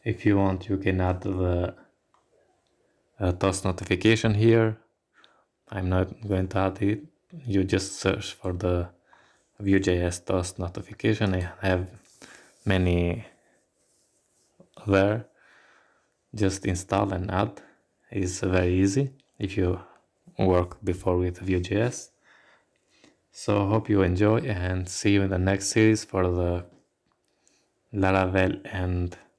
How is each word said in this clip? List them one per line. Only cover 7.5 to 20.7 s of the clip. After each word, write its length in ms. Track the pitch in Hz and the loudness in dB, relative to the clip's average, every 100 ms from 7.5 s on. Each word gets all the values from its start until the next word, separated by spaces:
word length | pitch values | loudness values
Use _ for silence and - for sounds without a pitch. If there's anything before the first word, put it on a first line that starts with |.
| 98 | 0
just 360 | 92 92 - - | 2 0 -2 -2
search 320 | 98 101 - | -2 -2 -6
for 220 | - 92 | -8 -8
the 340 | 90 92 87 87 _ _ _ _ _ _ _ | -4 0 0 -4 _ _ _ _ _ _ _
Vue.js 640 | 98 98 95 90 87 87 | 2 2 4 2 0 -4
toast 340 | - 92 90 - | -2 -2 -2 -6
notification. 760 | 87 92 - - 113 107 104 | -10 -10 -16 -4 -2 0 0
I 160 | 92 87 - 95 | -2 -4 -4 -2
have 220 | 90 90 - - - - - - _ | 0 -2 -12 -20 -20 -20 -20 -20 _
many 600 | - 95 90 87 87 104 - _ _ _ _ _ _ _ _ _ _ _ _ _ _ - 104 | -2 2 2 2 0 -4 -10 _ _ _ _ _ _ _ _ _ _ _ _ _ _ -12 0
there. 400 | 95 101 113 113 _ _ _ _ _ _ _ _ _ _ | 2 2 0 -8 _ _ _ _ _ _ _ _ _ _
Just 320 | 107 98 95 104 | -2 0 0 -4
install 460 | 90 - 98 104 | -4 -2 -2 0
and 180 | 87 90 | -2 -2
add. 320 | 95 107 - - _ _ _ _ | -2 -2 -4 -20 _ _ _ _
It's 300 | 98 90 90 | -4 -4 -4
very 340 | 98 92 90 | 0 2 2
easy 380 | 92 98 113 139 - _ _ | 2 2 2 -2 -6 _ _
if 180 | 98 101 | -6 -2
you 220 | 90 87 - _ _ _ - - | -2 -2 -8 _ _ _ -16 0
work 480 | 92 90 90 | 4 4 2